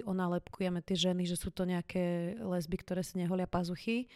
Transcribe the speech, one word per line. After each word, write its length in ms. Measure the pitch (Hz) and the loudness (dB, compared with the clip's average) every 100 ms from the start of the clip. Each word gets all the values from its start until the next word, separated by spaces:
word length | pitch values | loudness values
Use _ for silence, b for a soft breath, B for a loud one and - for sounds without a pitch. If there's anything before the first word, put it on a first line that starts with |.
| 202 | 0
onálepkujeme 720 | 185 180 175 - - 185 175 | 0 2 0 -2 -2 0 0
tie 320 | - 185 185 | 0 2 4
ženy, 160 | 180 175 | 4 2
že 80 | 175 | 0
sú 160 | 185 | -2
to 160 | - 180 | -2 0
nejaké 720 | 180 - 185 175 175 170 226 | 0 0 0 0 0 -2 -4
lesby, 400 | 214 180 165 185 | -2 -2 0 -4
ktoré 240 | - 185 | -2 -4
si 160 | 180 185 | -2 -2
neholia 320 | 175 185 180 | 0 2 2
pazuchy. 560 | 175 170 180 - 233 254 | 0 0 -2 0 0 -2